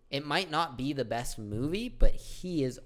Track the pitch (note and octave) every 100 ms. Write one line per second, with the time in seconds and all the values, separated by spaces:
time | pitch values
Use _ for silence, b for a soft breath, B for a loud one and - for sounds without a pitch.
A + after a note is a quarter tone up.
0 | - C#3 D3 D#3+ F3+ D3+ E3 B2 C3+ C#3
1 | A2+ A2+ A#2+ - G#2 G#2+ C#3+ G3+ A#3+ -
2 | - - - - F3+ E3+ C3 A#2